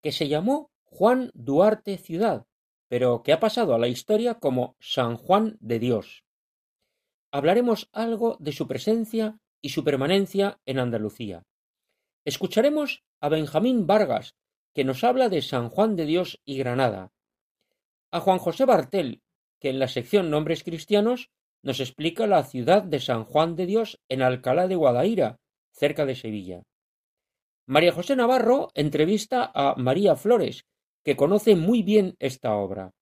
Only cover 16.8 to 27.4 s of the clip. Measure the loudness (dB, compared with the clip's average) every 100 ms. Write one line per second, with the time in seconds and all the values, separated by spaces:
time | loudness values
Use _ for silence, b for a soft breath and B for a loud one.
16.8 | 0 -2 -12 _ _ _ _ _ _ _
17.8 | _ _ _ -4 0 0 0 0 4 4
18.8 | 2 -4 -4 -8 _ _ _ _ -4 -2
19.8 | -2 -2 0 0 2 0 -2 -4 -6 -12
20.8 | 0 2 2 -2 -6 _ _ _ -8 -6
21.8 | -6 -4 -6 -2 2 2 0 -4 2 2
22.8 | 2 -6 -2 -4 -2 0 0 -2 -2 -2
23.8 | -2 -10 _ -2 0 0 -2 0 0 2
24.8 | 2 4 0 0 -2 -4 _ _ _ _
25.8 | -2 0 -4 -4 -8 -10 -10 -14 -16 _
26.8 | _ _ _ _ _ _